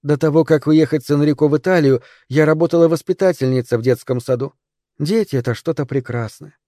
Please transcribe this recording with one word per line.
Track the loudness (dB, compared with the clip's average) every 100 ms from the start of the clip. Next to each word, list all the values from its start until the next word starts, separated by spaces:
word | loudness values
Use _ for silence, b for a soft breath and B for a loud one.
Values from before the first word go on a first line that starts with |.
До | -2 -2
того, | 2 2
как | 2 0 2
уехать | 2 2 -2 -2
с |
Энрико | 0 0 2 0
в | 0
Италию, | 0 2 2 0 b b b
я | 0 2
работала | 2 0 2 2
воспитательницей | 2 -4 -2 0 0 -2 -2 -2 -2
в |
детском | 0 -2 -2 -6
саду. | -2 -4 -4 _ _ _ _ _
Дети — | -2 -2 -2 -4
это | -4 -6
что-то | -4 -4 -4
прекрасное. | -6 -6 -8 -8 -12 -20 _